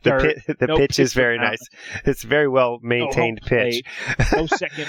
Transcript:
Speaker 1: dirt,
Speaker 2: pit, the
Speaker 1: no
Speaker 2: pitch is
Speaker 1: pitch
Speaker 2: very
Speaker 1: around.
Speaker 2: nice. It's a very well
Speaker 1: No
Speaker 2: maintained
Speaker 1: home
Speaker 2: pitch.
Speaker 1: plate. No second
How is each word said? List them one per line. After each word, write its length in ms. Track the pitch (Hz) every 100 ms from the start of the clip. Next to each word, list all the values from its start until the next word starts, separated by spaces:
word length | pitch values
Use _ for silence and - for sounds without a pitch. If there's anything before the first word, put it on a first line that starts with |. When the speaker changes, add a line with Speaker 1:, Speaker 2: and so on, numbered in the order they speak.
Speaker 1:
dirt, 420 | 160 135 147 - -
Speaker 2:
pit, 140 | 151
the 80 | 127
Speaker 1:
no 100 | 156
Speaker 2:
pitch 220 | 139 -
is 100 | 131
Speaker 1:
pitch 20 | 127
Speaker 2:
very 220 | 120 117
Speaker 1:
around. 120 | 110
Speaker 2:
nice. 160 | 110 - - - - -
It's 180 | 135
a 40 | 113
very 200 | 147 143
well 320 | 131 123 120
Speaker 1:
No 40 | 117
Speaker 2:
maintained 520 | 120 120 123 117 110
Speaker 1:
home 80 | -
Speaker 2:
pitch. 340 | 120 120 120 - - - -
Speaker 1:
plate. 120 | -
No 140 | 330 165
second 420 | 403 - -